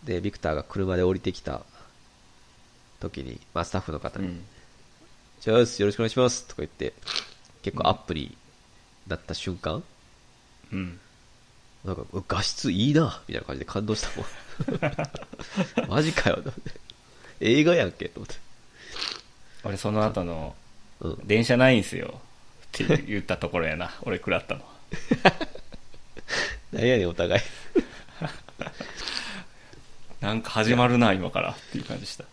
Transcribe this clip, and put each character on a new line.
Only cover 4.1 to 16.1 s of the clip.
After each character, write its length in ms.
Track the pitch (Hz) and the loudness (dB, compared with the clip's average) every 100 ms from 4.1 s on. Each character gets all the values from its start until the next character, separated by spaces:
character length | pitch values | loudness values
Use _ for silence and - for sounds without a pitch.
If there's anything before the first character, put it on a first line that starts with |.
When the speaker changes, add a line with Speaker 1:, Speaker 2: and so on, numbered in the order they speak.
| 98 | -4
Speaker 1:
に、 60 | 95 | -6
Speaker 2:
う 40 | |
ん。 140 | 87 98 - - - - - - - - - | -6 -12 -20 -20 -20 -20 -20 -20 -20 -20 -8
Speaker 1:
「チ 100 | - | 4
ャ 100 | 113 | 6
ー 60 | 117 | 6
ス、 140 | - | 4
よ 60 | 101 | 2
ろ 60 | |
し 40 | 101 | 4
く 40 | |
お 20 | |
願 40 | 113 | 0
い 40 | |
し 80 | 127 | 4
ま 120 | 127 | 4
す」 140 | - - | 2 -8
と 80 | |
か 80 | - | -8
言 60 | 76 | -8
っ 20 | |
て、 240 | - - - - - - - - - | -4 -6 -6 -6 -6 -6 -16 -20 -10
結 140 | - - | -8 0
構 120 | - | 2
ア 60 | |
ッ 40 | 95 | 2
プ 160 | - | -2
に 220 | 80 67 - - - _ - - _ - | -6 -6 -12 -20 -20 _ -20 -20 _ -8
な 80 | 82 | -8
っ 40 | |
た 140 | - | -6
瞬 220 | 80 - 90 | -8 -6 -6
間？ 240 | - 82 - - - - - - _ - - | -4 -6 -8 -20 -20 -20 -20 -20 _ -20 -10
Speaker 2:
う 40 | 98 | -6
ん。 240 | 90 87 - - - - _ - - - | -6 -10 -20 -20 -20 -20 _ -20 -20 -14
Speaker 1:
な 80 | - | -8
ん 40 | 92 | -6
か、 60 | - | -6
「う 60 | - | -8
わ、 60 | 90 | -4
画 140 | 92 | -2
質 280 | - - 139 | -2 -2 -2
い 200 | 92 123 | 2 4
い 40 | |
な」 260 | 147 160 - - | 6 4 -2 -8
み 80 | |
た 60 | - | -8
い 20 | |
な 40 | - | -6
感 100 | 67 | -8
じ 40 | |
で 40 | |
感 200 | - 95 | -4 -4
動 120 | 107 107 | -2 -2
し 60 | |
た 80 | - - | -2 -4
も 1700 | - - - - - 165 156 - - - - - - - 170 - - | -8 -10 -14 -6 -4 -2 -2 -2 -6 -6 -14 -14 -8 -2 -2 -2 0
ん。 40 | |
<laughs> 0 | |
マ 120 | 120 | 2
ジ 100 | 156 | 2